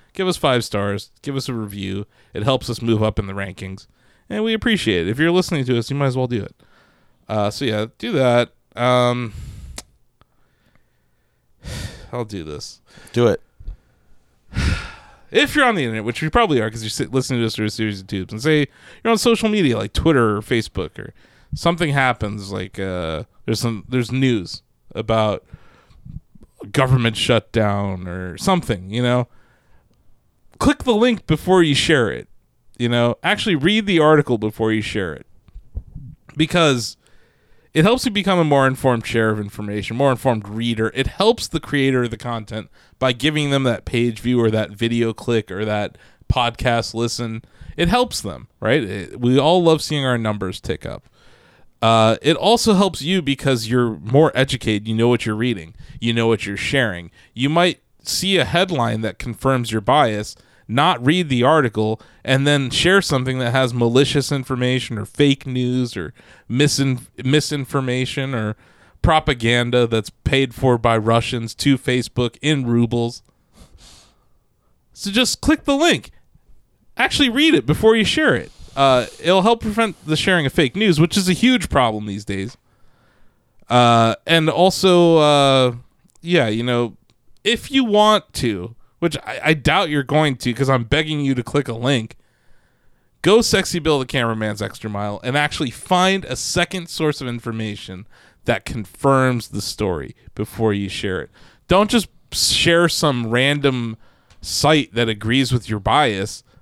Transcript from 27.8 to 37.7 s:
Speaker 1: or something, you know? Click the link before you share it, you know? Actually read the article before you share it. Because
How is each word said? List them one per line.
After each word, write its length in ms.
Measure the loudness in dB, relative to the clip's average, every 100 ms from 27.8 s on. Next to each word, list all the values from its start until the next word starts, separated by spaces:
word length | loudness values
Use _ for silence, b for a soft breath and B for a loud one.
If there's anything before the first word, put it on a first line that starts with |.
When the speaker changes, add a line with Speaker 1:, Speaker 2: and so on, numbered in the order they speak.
| -4 -6 -8
Speaker 1:
or 300 | -10 -10 -4
something, 500 | 0 0 0 -6 -6
you 140 | -2
know? 260 | 0 0 -2 -10 _ _ _ _ _ _ _ -20 _ _ _ -2
Click 260 | 0 0
the 100 | 0
link 320 | 2 2 0 -2
before 360 | -2 2 4
you 120 | 4
share 360 | 2 2 2 2
it, 160 | -4 -12 -20 _ _ _ -4
you 100 | -2
know? 280 | 2 0 0
Actually 320 | -2 -2 0
read 300 | 2 2 2
the 140 | 2 4
article 400 | 6 6 4 0
before 340 | -2 -2 0
you 80 | 0
share 320 | -2 -4 -6
it. 140 | -8 -16 -20 _ -20 -16 -14 -14 -16 -16 -20 _ -2
Because 580 | 0 2 4 2 -4 -12 _ -20 _ _ _ -20 _